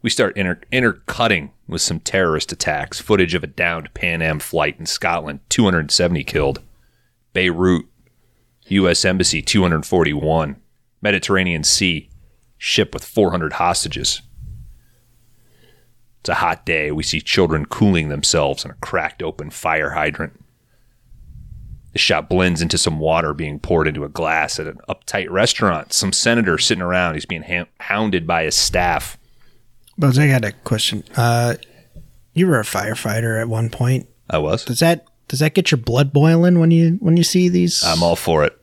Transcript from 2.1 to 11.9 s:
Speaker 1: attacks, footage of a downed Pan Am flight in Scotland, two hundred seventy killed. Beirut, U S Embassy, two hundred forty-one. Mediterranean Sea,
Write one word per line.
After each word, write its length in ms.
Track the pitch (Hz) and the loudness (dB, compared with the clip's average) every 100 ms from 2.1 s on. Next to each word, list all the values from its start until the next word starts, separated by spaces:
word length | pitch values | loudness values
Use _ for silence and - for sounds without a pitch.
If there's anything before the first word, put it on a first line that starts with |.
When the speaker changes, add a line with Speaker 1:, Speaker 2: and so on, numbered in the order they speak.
| 95 90 78 - | 0 0 0 -4
Speaker 1:
attacks, 500 | 80 - 73 71 - | -6 -4 -4 -6 -12
footage 320 | - 208 90 | 0 2 4
of 100 | 90 | 0
a 40 | - | -6
downed 460 | - 87 82 73 | -4 -2 -2 -8
Pan 280 | - 87 82 | -6 -4 -2
Am 180 | 80 76 | -2 -2
flight 380 | - 80 76 - | -4 -2 -2 -4
in 60 | 80 | -8
Scotland, 560 | - 90 85 76 71 _ | -4 -2 -4 -6 -12 _
two 160 | - 107 | 2 2
hundred 260 | 87 73 | 2 0
seventy 320 | - 87 85 | 2 2 0
killed. 380 | 65 80 69 67 - _ _ _ _ _ _ | -2 0 0 -2 -12 _ _ _ _ _ _
Beirut, 520 | 95 92 82 92 90 - _ _ _ _ _ _ _ _ | 0 0 2 2 2 -2 _ _ _ _ _ _ _ _
U 200 | 98 92 | 2 2
S 160 | 85 | 2
Embassy, 380 | 95 92 90 80 | 2 2 0 0
two 200 | - 104 | 0 2
hundred 220 | 90 80 76 | 4 2 2
forty-one. 760 | 92 78 73 78 80 78 69 _ _ _ _ | 2 2 0 0 0 0 -6 _ _ _ _
Mediterranean 600 | 107 98 - 95 92 82 | 0 0 0 0 2 0
Sea, 460 | 76 - 95 | 0 2 0